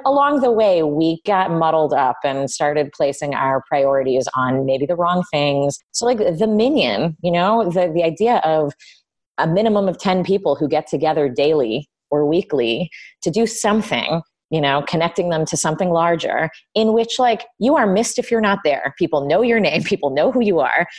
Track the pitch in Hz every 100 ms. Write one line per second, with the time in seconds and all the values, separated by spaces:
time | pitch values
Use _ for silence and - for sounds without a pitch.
0 | 269 285 285 294 247 220 214 180 151 147
1 | 165 165 - 190 185 165 160 160 151 135
2 | 131 123 143 139 135 - 147 151 143 -
3 | 143 143 147 127 135 135 - 147 139 139
4 | 131 131 123 131 127 131 135 131 139 170
5 | 175 180 180 151 143 139 143 - _ -
6 | 233 240 202 160 220 214 240 294 131 101
7 | 160 156 175 175 185 226 180 175 180 160
8 | 165 170 226 226 160 160 147 - - -
9 | _ _ _ - 160 175 226 208 196 170
10 | 202 185 175 196 175 143 147 151 - 151
11 | 156 156 143 131 143 156 117 117 147 _
12 | _ 147 147 165 - 139 117 117 175 -
13 | - _ 175 170 226 - 214 214 202 123
14 | - 165 - _ _ 160 143 143 147 165
15 | 170 - 175 160 156 160 160 156 180 165
16 | 170 170 - 113 160 - _ 208 220 226
17 | 226 - 247 220 - - 226 311 214 190
18 | 240 - - 226 214 202 151 135 139 -
19 | 170 151 139 165 240 226 175 139 - 196
20 | 143 135 185 247 214 165 127 143 175